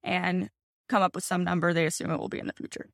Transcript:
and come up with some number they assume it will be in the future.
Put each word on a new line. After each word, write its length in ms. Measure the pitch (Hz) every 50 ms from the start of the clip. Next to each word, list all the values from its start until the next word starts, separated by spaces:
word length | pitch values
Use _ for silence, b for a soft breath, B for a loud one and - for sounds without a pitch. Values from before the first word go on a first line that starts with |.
| -
and 480 | - 190 180 180 180 180 180 185 202 _ _ _ _ _ _ _ _
come 140 | 254 208 190
up 120 | 180 _
with 100 | 180 -
some 180 | - 190 180 180
number 300 | 175 175 175 160 175 170
they 140 | 165 165
assume 240 | 156 - - 165 170
it 80 | 160 -
will 100 | - -
be 100 | - -
in 80 | -
the 60 | - -
future. 380 | - - - - - - -